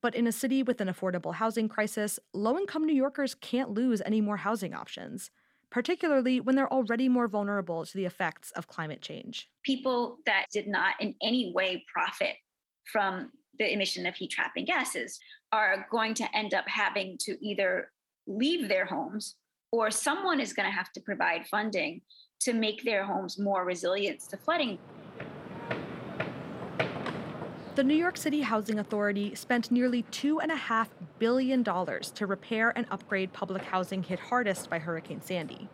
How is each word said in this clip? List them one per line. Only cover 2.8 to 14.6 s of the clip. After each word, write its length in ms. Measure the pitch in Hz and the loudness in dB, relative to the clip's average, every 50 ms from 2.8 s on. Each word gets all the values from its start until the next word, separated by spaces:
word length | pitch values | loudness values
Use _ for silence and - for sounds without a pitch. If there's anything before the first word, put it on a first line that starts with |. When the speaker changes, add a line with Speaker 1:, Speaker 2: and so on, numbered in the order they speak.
| 311 | 2
Speaker 1:
New 80 | 311 311 | 4 4
Yorkers 440 | 269 262 277 269 - 277 262 - | 4 4 2 2 0 -2 -2 -2
can't 340 | _ - - - 240 269 - | _ -8 -2 0 0 0 0
lose 320 | 214 208 247 262 233 202 - | 0 0 2 2 2 2 2
any 160 | - 214 220 | 2 2 2
more 180 | 214 202 208 190 | 2 2 0 0
housing 360 | 160 196 220 220 196 175 - | 0 0 0 0 -2 -6 -6
options, 560 | - - - - - 92 - - - - - _ _ _ _ _ _ _ _ | -8 -10 -10 -10 -12 -10 -10 -10 -10 -12 -12 _ _ _ _ _ _ _ _
particularly 720 | - 240 240 - 359 339 - 330 294 269 247 254 254 254 | -4 -2 0 0 0 0 2 4 4 4 4 4 2 2
when 160 | 214 226 262 | 4 4 4
they're 160 | 269 269 - - | 4 4 4 2
already 360 | 262 254 202 233 226 262 262 | 2 2 2 2 2 4 4
more 200 | 247 247 240 226 | 6 6 4 4
vulnerable 580 | 190 208 202 202 202 202 185 165 170 165 156 | 2 0 0 2 0 -2 0 -2 -2 -4 -4
to 100 | - - | -6 -4
the 80 | 190 190 | -4 -4
effects 460 | 180 - - 185 165 156 - - - - | -4 -2 0 -2 -2 -2 -4 -16 -10 -10
of 100 | - 175 | -10 -10
climate 340 | _ - - 160 156 151 - | _ -8 -8 -6 -6 -6 -10
change. 480 | - - 156 - - - 233 - - _ _ _ _ | -10 -12 -12 -10 -10 -10 -10 -10 -12 _ _ _ _
Speaker 2:
People 560 | - 269 254 - 262 254 240 240 240 240 - - | -2 -2 0 2 0 2 2 0 0 -4 -4 0
that 200 | - 208 190 - - - | 2 2 2 2 0 -2
did 140 | 208 202 | -4 -2
not 280 | 202 202 185 175 196 - - | 0 0 2 2 2 0 0
in 160 | 208 208 180 _ - | -4 -4 -4 _ -2
any 300 | 220 233 254 240 180 170 | 2 2 2 2 2 2
way 300 | 185 190 190 185 175 - | 2 2 2 0 -4 -6
profit 480 | - - - 175 - - - - - - - _ _ _ _ _ _ _ _ _ - | -6 -2 -2 -2 -2 0 -2 -2 -2 -2 -6 _ _ _ _ _ _ _ _ _ -2
from 400 | - 220 202 190 185 185 165 - _ - _ _ _ - | 0 2 2 2 0 -2 -6 -10 _ -20 _ _ _ -2
the 120 | 220 190 - | 0 0 2
emission 340 | 208 190 180 - 185 180 | 2 0 0 -2 -2 -2
of 100 | 175 185 | -4 -4
heat-trapping 480 | - 190 - - - 156 - - - | -4 -6 -6 -2 -2 -2 -2 -2 -4